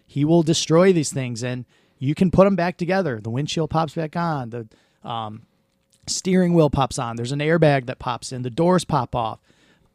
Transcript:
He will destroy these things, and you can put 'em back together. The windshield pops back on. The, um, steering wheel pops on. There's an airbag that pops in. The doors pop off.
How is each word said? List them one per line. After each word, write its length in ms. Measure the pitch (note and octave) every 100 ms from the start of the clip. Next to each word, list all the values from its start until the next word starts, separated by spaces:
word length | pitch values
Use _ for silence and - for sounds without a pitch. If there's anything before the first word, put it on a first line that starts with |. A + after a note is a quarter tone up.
| _
He 180 | C#3+
will 200 | D3 E3+
destroy 480 | D#3 D#3 - D#3+ F#3+
these 200 | E3+ C#3
things, 300 | C#3 B2 A2+
and 220 | B2 B2+ - _ _ -
you 160 | C3
can 160 | D#3 F#3
put 160 | - G3
'em 80 | F#3
back 200 | E3+ -
together. 420 | E3+ F#3+ E3 A2
The 100 | A2
windshield 400 | B2 D3+ E3+ D#3
pops 240 | D#3+ D#3 E3
back 180 | D3+ F3
on. 340 | E3+ D3 A#2+
The, 180 | A#2+ A2 _ _ _
um, 400 | - A#2 G#2+ G#2+ - _ _ _ _ _ -
steering 460 | - F#3+ F#3 F3+
wheel 140 | E3+ D3
pops 280 | C#3 C3 -
on. 180 | A#2+ A#2
There's 160 | A#2+
an 60 | C#3+
airbag 480 | D3+ E3+ D#3 C#3 A#2+
that 120 | -
pops 340 | B2+ A#2 -
in. 100 | B2+
The 80 | B2
doors 340 | A#2 E3+ F3+
pop 300 | - C#3+ A#2+
off. 240 | B2 A2 - _ _ _ _ _